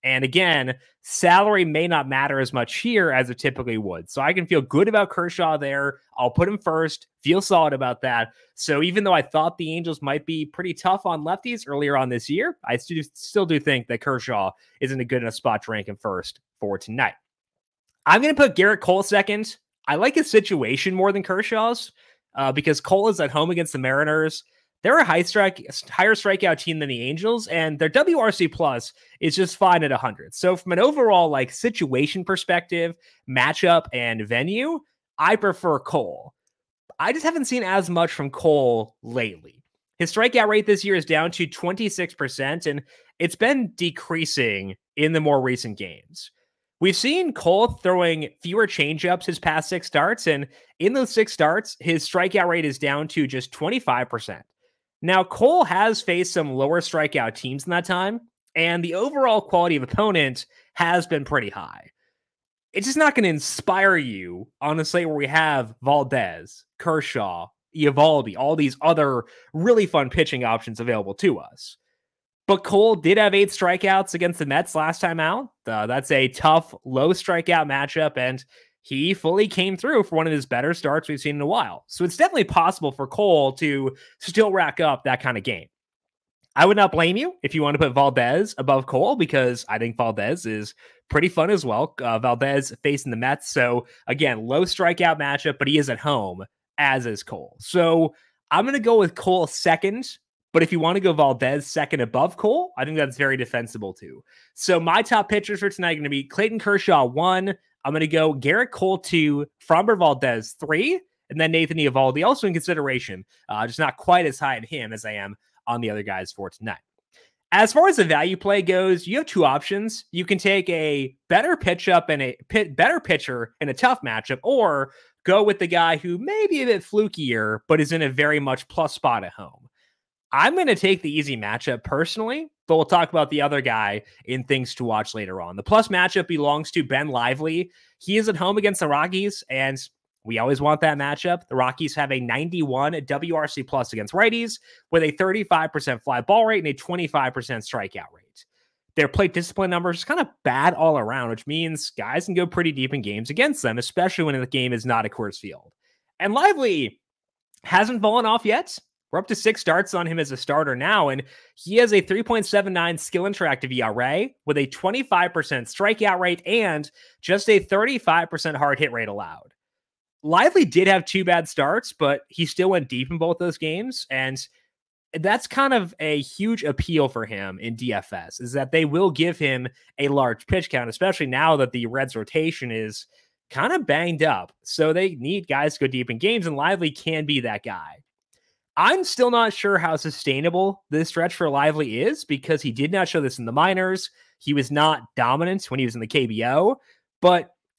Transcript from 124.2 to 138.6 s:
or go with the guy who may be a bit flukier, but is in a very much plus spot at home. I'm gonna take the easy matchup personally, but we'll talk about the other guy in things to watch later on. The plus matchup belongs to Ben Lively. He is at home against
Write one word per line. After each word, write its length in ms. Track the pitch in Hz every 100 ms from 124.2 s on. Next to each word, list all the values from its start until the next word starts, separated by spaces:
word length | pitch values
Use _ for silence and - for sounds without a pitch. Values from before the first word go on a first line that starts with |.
| - 131
or 500 | 214 269 208 143 135 _ _ _
go 180 | - 196
with 160 | 208 202
the 80 | 175
guy 300 | 170 165 160
who 220 | 175 175
may 280 | 285 427 403
be 120 | 311
a 40 | 247
bit 160 | 202
flukier, 760 | - 208 214 - 139 113 110 107 -
but 140 | 160
is 120 | 147
in 100 | 165
a 80 | 147
very 300 | 131 147 151
much 280 | 139 127 -
plus 240 | - 156
spot 320 | - 135 117
at 80 | 92
home. 380 | - 95 _ _ _ _ _ _ _ _
I'm 220 | 131 226
gonna 220 | 359 311 214
take 240 | 190 185
the 100 | 156
easy 260 | 151 143 120
matchup 460 | 101 113 - 120
personally, 640 | - 139 170 - 220 285 320 _ -
but 80 | 160
we'll 80 |
talk 260 | 156 175 160
about 200 | 170 143
the 120 | 147
other 180 | 143 143
guy 420 | 131 113 104 104 - _ -
in 180 | 131
things 320 | 127 135 123 -
to 80 |
watch 280 | 120 107 107
later 280 | 110 98 92
on. 140 | 87 95
The 80 |
plus 240 | - 214 220
matchup 400 | 185 180 190 175
belongs 420 | 160 147 147 156
to 140 | -
Ben 240 | 127 135 151
Lively. 640 | 123 120 131 156 165 175 _ _ _
He 180 | - 208
is 120 | 220
at 80 | 170
home 200 | 180
against 220 | 208